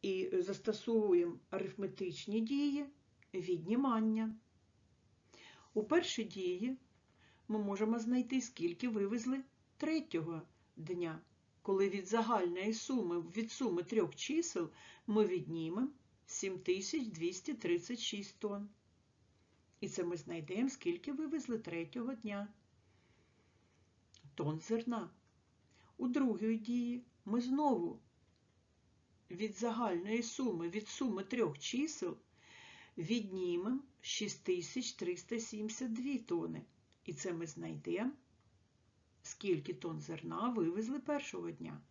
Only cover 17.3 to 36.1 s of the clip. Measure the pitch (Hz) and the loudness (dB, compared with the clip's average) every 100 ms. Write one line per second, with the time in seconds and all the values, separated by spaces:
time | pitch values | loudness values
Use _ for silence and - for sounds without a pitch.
17.3 | 185 - 262 170 175 170 240 - 208 196 | -2 -6 -4 2 2 2 -4 -2 -4 -6
18.3 | - 208 202 208 - _ _ _ _ _ | -6 -4 -4 -6 -12 _ _ _ _ _
19.3 | _ _ _ _ _ 202 - 170 170 147 | _ _ _ _ _ -4 0 0 0 -4
20.3 | 170 151 185 262 - 175 170 - 277 311 | -6 -4 0 0 0 -2 0 -2 -4 -2
21.3 | 311 247 226 196 170 165 247 240 240 220 | -2 0 -2 -2 -4 -4 -4 -4 -4 -4
22.3 | 202 208 - _ _ _ _ _ _ _ | -4 -6 -10 _ _ _ _ _ _ _
23.3 | _ _ _ _ _ _ _ _ - - | _ _ _ _ _ _ _ _ -20 -20
24.3 | - 147 156 - 226 226 233 180 - _ | -2 0 0 0 0 2 -2 -4 -10 _
25.3 | _ _ _ _ _ - _ 247 247 262 | _ _ _ _ _ -20 _ 0 4 4
26.3 | 196 220 226 226 240 240 240 - _ - | 4 2 2 2 0 2 -2 -6 _ 0
27.3 | 226 247 269 302 233 170 220 - _ _ | 2 4 4 4 4 2 -4 -14 _ _
28.3 | _ _ _ _ _ _ _ _ _ _ | _ _ _ _ _ _ _ _ _ _
29.3 | 175 214 208 233 226 233 175 190 226 233 | -4 -2 0 0 2 2 2 2 0 0
30.3 | - 254 175 170 196 214 - 262 190 190 | -2 0 0 -2 -2 -6 -2 0 0 -2
31.3 | 247 196 143 - 240 311 - 180 - _ | 0 0 0 -4 0 0 -2 -4 -6 _
32.3 | _ - - - - - - 160 240 202 | _ -20 -20 -20 -20 -16 -6 0 0 0
33.3 | 185 180 175 196 262 285 _ - - 208 | -2 0 0 0 -2 -4 _ -6 -2 -2
34.3 | - - 180 170 - 233 - 180 175 - | -4 0 0 0 -4 -4 -4 -4 -4 -2
35.3 | 233 226 214 214 - 254 226 262 | -4 -4 -4 -6 -4 -2 -2 0